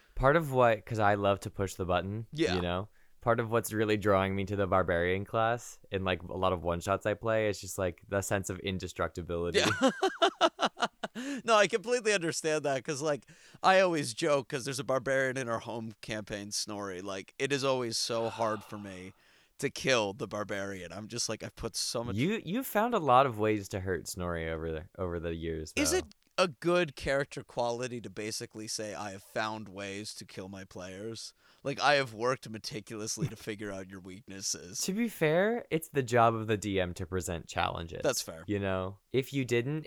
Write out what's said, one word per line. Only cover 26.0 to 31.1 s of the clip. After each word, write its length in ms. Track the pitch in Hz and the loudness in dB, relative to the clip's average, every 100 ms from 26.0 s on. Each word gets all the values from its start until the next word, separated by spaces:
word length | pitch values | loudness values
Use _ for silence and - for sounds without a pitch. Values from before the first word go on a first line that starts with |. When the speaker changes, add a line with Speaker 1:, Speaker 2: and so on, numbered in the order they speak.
| 220 - _ - | -2 -10 _ 0
Speaker 2:
a 100 | 185 | 0
good 480 | 120 165 175 170 - | 0 0 2 2 -2
character 480 | 156 139 143 - | -2 0 -2 -8
quality 560 | - - 120 120 127 120 | -8 -4 -2 -2 -4 -6
to 80 | 101 | -10
basically 580 | 95 107 - 117 110 110 | -8 -6 -6 -8 -10 -8
say, 280 | - 107 | -6 -6
"I 160 | 85 104 | -6 -8
have 120 | 95 | -10
found 460 | - 120 110 110 101 | -8 -4 -2 -4 -8
ways 460 | 95 101 98 107 | -8 -8 -6 -8
to 100 | - | -12
kill 240 | 95 - 95 | -12 -12 -10
my 160 | 98 | -12
players"? 720 | 92 - 92 95 110 | -14 -12 -10 -8 -10